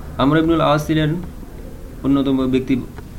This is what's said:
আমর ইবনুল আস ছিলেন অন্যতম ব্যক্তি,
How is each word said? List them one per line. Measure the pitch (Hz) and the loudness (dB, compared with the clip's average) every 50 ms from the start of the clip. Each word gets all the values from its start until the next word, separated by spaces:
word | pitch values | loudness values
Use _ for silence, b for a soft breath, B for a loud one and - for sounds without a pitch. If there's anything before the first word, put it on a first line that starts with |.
| - - - | -12 -6 -2
আমর | - 127 139 151 | 0 2 4 4
ইবনুল | 160 160 165 165 156 | 4 4 4 4 4
আস | 143 143 147 151 151 | 4 4 2 2 2
ছিলেন | - 156 156 156 151 165 180 - - - - - - - - - - - - - - - - - | 0 0 2 2 0 0 -2 -6 -8 -12 -14 -14 -14 -14 -14 -14 -14 -14 -14 -14 -14 -10 -4 0
অন্যতম | 135 139 139 131 139 135 131 131 | 2 2 2 2 2 2 2 2
ব্যক্তি, | 127 127 131 123 - 135 120 - - - - - - - | 2 2 2 2 2 0 0 -2 -6 -12 -14 -14 -14 -10